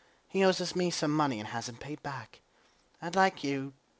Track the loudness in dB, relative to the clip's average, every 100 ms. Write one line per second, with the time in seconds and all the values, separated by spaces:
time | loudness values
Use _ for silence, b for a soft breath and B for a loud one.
0 | b b b 2 4 4 0 0 0 0
1 | 0 2 2 0 -4 -6 -6 -8 -10 -10
2 | -8 -10 -12 -18 _ b b b b _
3 | -4 4 4 2 -2 -2 -2 -8 _ _